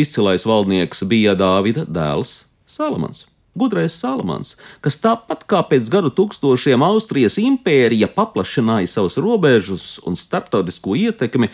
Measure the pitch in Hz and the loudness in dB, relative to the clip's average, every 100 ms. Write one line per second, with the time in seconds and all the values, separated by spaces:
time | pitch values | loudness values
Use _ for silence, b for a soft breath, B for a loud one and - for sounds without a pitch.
0 | 147 - 101 90 110 110 98 92 80 - | -2 0 0 0 0 0 2 0 -2 -4
1 | 95 113 104 95 95 95 104 131 - 82 | 0 2 2 2 2 2 0 -2 -4 -4
2 | 76 73 - - - _ - - 302 - | -2 -4 -6 -12 -20 _ -14 -8 -6 -4
3 | - - - _ _ 170 247 180 160 - | -6 -10 -20 _ _ -4 -2 0 -2 -4
4 | 247 262 95 65 - - B B 147 - | -6 -4 -4 -6 -10 -16 B B -4 0
5 | 226 226 - 160 - 185 - 135 110 190 | 0 -2 -4 -10 -2 0 2 0 2 0
6 | 156 190 202 - 143 123 147 123 165 220 | 0 0 -2 0 0 2 2 4 4 2
7 | - 139 107 - 247 269 185 139 117 113 | 0 0 0 2 0 0 2 4 4 2
8 | 101 - 214 104 92 - 113 110 90 110 | 0 0 -2 -2 -4 -2 0 0 0 -2
9 | 90 - 196 226 151 117 95 90 - - | -2 0 0 2 4 4 2 -8 -10 -12
10 | - 90 - 87 - 104 92 - - 123 | -8 -8 -6 -6 -2 -2 -2 -4 -4 -2
11 | 226 220 117 - 110 | -2 -2 -2 0 0